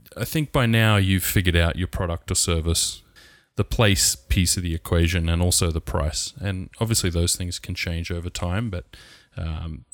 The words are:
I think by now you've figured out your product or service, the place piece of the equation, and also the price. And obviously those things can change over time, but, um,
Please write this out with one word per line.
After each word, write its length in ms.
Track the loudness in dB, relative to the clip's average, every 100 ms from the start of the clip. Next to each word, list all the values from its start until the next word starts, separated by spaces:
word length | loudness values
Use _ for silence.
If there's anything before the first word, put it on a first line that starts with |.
| -14 -8
I 80 |
think 280 | -4 -2 -2
by 120 | 0
now 300 | 4 4 6 6
you've 280 | 4 2
figured 320 | 2 0 4 4
out 180 | 2
your 140 | 0 -4
product 420 | -4 -4 -4 -4
or 60 | -2
service, 640 | 0 0 2 0 -2 -6 _ -20 -20 _ _ -6
the 80 |
place 500 | -4 2 4 4 2
piece 420 | -2 0 2 2 0
of 60 |
the 140 | -2 -4
equation, 520 | 0 2 2 2 0
and 140 | 2
also 300 | 2 2 0
the 80 | -2
price. 540 | -4 -2 -2 -4 -8 -8
And 300 | -6 -6 -8 -6
obviously 300 | -2 0 0
those 240 | 0 0
things 240 | 0 -4 -8
can 160 | -8
change 380 | -6 -4 -4 -6
over 180 | -6 -8
time, 400 | -6 -4 -2 -4
but, 140 | -6 -10 -18 -20 -20 _ -8
um, 500 | -6 -6 -8 -12 -14